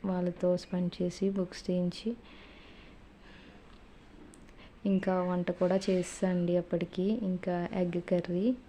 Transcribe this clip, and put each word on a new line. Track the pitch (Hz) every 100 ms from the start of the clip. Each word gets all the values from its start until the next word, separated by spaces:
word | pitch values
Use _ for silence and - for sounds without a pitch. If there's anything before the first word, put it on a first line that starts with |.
| 196
వాళ్ళతో | 180 180 175 180 180
స్పెండ్ | - 180 180 -
చేసి | 180 - 196 196
బుక్స్ | 180 - -
తీయించి, | 180 180 - 220 233 - - - - - - - - - - - - - - - - - - - - - - - - - - 202
ఇంకా | 190 190 185 180
వంట | 180 175 175
కూడా | 180 190 190
చేసేసండి | 185 175 - 190 180 175 175
అప్పటికి. | 175 170 170 - 190 220 202
ఇంకా | 180 185 175 175 190
ఎగ్ | 180 175 170
కర్రీ | 180 170 175 220 247